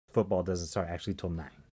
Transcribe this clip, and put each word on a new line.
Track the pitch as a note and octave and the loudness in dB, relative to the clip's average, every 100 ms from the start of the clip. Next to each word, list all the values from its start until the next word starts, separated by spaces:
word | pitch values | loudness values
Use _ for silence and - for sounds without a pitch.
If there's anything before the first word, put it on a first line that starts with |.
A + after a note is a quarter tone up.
| _ | _
football | - F2+ F#2+ | 2 4 2
doesn't | F2 F2+ E2+ | 2 0 0
start | G2+ E2+ | 0 -2
actually | F2 - F#2 | -2 -4 -2
till | F2+ | -2
nine. | E2 D#2+ - - | -2 -6 -14 -20